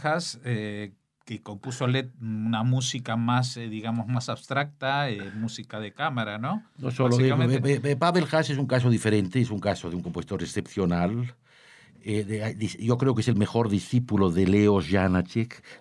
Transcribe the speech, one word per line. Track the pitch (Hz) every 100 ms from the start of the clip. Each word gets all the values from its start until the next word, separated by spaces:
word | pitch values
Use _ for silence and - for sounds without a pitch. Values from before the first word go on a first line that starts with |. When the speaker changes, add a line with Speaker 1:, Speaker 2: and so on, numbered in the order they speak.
Speaker 1:
Haas, | 151 160 170 117
eh, | 123 113 107 104 104 - _ _
que | - 107
compuso | - 101 135 127 127
let-, | 131 127 -
una | 113 110 110 113
música | 123 131 127 131 120 113
más, | 117 123 123 120
eh, | 117
digamos, | 107 113 117 110
más | 123 123
abstracta, | 117 - 135 147 - 135 143 143
eh, | 104 98
música | 104 110 - 101 107
de | 104
cámara, | - 151 123 107 104
¿no? | 131 214 - -
Speaker 2:
No | 131
solo | 127 127 120
digo, | 131 131
Speaker 1:
Básicamente. | 120 131 131
Speaker 2:
eh, | 143
eh, | 143
eh, | 135
Pavel | 170 175 147
Haas | 160 143
es | 139
un | 131
caso | 127 123
diferente, | 113 107 104 92 127
es | 117
un | 104
caso | 98 92 85
de | 87
un |
compositor | 85 85 78 95
excepcional. | 82 104 92 - 92 87 90 117 123 - _ _ - - - -
Eh, | 104 107
de, | 101 110 110 104
de, | 104 -
yo | 113 123
creo | 135
que | 117
es | 120
el | 101
mejor | 104 117 113
discípulo | 98 - 123 123 104 95
de | 85 92
Leos | 101 104 101 78
Janáček. | 95 95 92 87 113 113 - - -